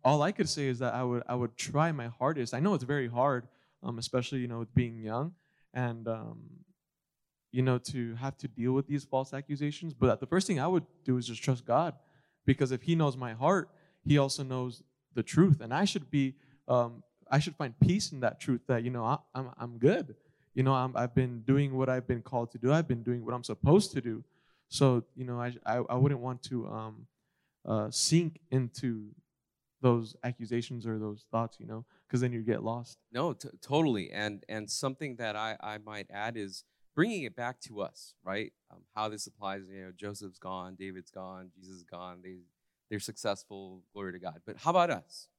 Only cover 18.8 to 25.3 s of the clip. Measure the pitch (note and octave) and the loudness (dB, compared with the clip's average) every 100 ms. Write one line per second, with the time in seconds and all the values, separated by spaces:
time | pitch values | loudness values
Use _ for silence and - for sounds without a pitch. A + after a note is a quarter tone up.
18.8 | A#2 B2 A2+ D3 _ C3 C3 - A#2+ A#2 | 0 -2 0 -2 _ -8 -8 -8 -10 4
19.8 | B2+ G#3+ D3 - _ _ _ - C3 C3+ | 4 4 -2 -14 _ _ _ 0 4 4
20.8 | B2+ B2+ A#2+ B2 B2+ A#2+ A2 C3+ C#3+ C3 | 2 0 2 2 2 -2 4 4 4 0
21.8 | C3 B2+ - B2 - B2+ A#2 A#2 A#2+ D#3 | 0 0 0 -4 -2 -4 -4 -2 2 4
22.8 | D#3+ A#2+ A#2 B2 A2+ B2 A#2+ G#2+ - F3+ | 2 -2 -2 -4 -2 -6 -6 0 6 6
23.8 | G3+ C3+ A#2+ A2 - _ _ _ _ - | 6 -4 -4 -6 -10 _ _ _ _ 4
24.8 | C#3 B2 - - B2 | 4 4 0 -12 -8